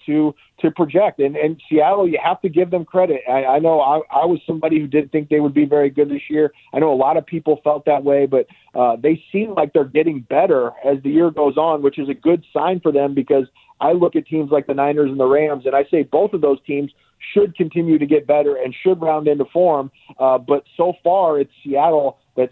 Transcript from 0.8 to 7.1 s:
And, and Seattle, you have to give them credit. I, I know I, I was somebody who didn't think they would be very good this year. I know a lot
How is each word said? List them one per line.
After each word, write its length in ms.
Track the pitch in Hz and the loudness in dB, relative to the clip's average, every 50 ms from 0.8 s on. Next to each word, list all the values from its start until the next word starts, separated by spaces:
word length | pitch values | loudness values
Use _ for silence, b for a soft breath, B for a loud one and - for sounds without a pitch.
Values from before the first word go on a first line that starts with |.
| 170 147 143 180 214 190 - - | -4 0 2 2 2 2 0 -2
And, 160 | 139 139 147 | -2 -2 -2
and 260 | 151 151 156 165 - - - | -2 -4 -4 -4 -6 -8 -2
Seattle, 380 | 156 151 151 170 196 202 190 | 0 2 2 2 2 2 0
you 120 | 170 156 139 - | 0 -2 -2 -2
have 180 | 165 185 - - | -2 -2 -2 -4
to 60 | 185 | -2
give 220 | 147 165 185 175 | 0 0 0 0
them 140 | 180 180 165 | -2 -4 -6
credit. 380 | - - 185 185 160 151 131 - 127 | -2 0 0 0 0 0 -4 -2 -2
I, 160 | 127 135 135 | -2 -2 0
I 140 | 131 135 151 | 0 0 2
know 220 | 160 165 160 151 | 2 2 2 2
I, 160 | 139 135 147 156 151 - | 2 2 0 -2 -2 -2
I 160 | - 139 160 | -2 0 0
was 120 | 170 175 151 - | 0 0 -2 -4
somebody 320 | - 165 160 156 160 160 156 | -6 -6 -4 -2 -2 0 -2
who 80 | 151 | -2
didn't 260 | 139 135 151 147 139 - | 0 -2 -2 -2 0 -4
think 160 | 156 147 147 | -6 -2 0
they 120 | 151 151 | 0 0
would 140 | 147 143 139 | 0 0 0
be 100 | 147 151 | 0 0
very 260 | 139 147 147 143 139 | 2 2 2 2 0
good 180 | 135 147 147 143 | 0 0 -2 -2
this 220 | 143 139 - - | -2 -6 -8 -4
year. 220 | 151 151 156 143 b b b b - | -2 0 0 -2 b b b b -2
I 60 | 131 | 0
know 140 | 156 156 139 | 0 0 2
a 20 | |
lot 220 | 127 131 139 | 2 0 0